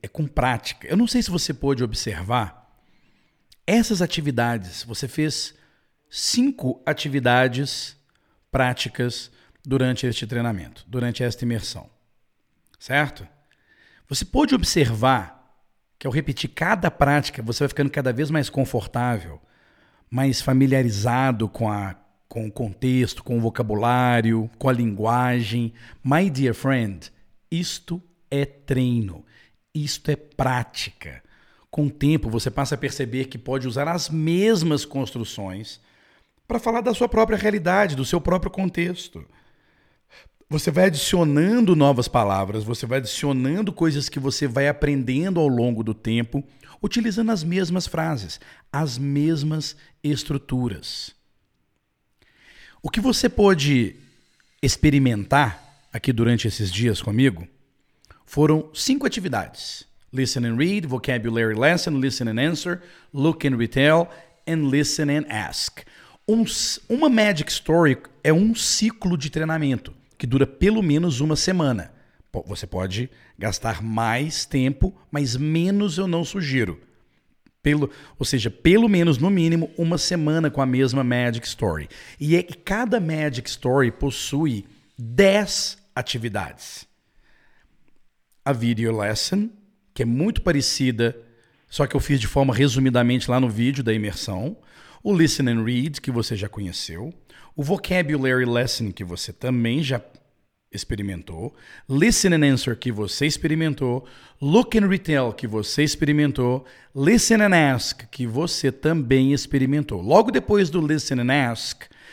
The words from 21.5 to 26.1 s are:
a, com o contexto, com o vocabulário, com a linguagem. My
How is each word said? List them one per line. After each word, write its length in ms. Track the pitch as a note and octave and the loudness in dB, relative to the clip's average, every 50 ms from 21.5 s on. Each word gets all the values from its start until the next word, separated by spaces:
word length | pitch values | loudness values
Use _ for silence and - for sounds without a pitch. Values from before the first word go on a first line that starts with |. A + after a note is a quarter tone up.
| - - A2+ G#2+ | -4 -4 -4 -2
a, 240 | G#2 G#2 G2+ G2 F#2 - _ _ _ _ _ _ | -2 -4 -6 -8 -10 -14 _ _ _ _ _ _
com 180 | - A#2+ A2 | -10 -8 -8
o 60 | G#2+ | -8
contexto, 720 | - - B2 G#2+ F#2+ - - B2+ B2+ B2+ B2 A2 - - - | -8 -8 -8 -8 -6 -4 -2 0 2 2 0 0 -2 -10 -8
com 140 | - B2 A#2 | -4 -2 -2
o 40 | |
vocabulário, 1080 | A2+ A2+ - - A#2 G#2+ G#2+ G#2 A2 A#2+ B2 B2 B2+ B2 A#2+ A#2+ A2 A2+ A2+ A2+ A2 A2+ - - | -2 -2 -2 -4 -4 -2 -2 0 0 2 2 2 4 4 2 2 2 2 2 0 0 -4 -8 -4
com 100 | - C3 | 0 0
a 40 | B2+ | 0
linguagem. 1000 | A#2 A#2+ A2+ G2+ F#2+ G#2+ A#2 A#2 B2 B2+ B2 B2 B2 A#2 G2 A2 B2 A#2 A2+ - - - - - - - | 2 0 -2 -2 -2 0 0 2 2 2 0 0 -2 -2 -2 -2 -4 -4 -4 -6 -12 -20 -20 -20 -8 -2
My 260 | B2+ | 0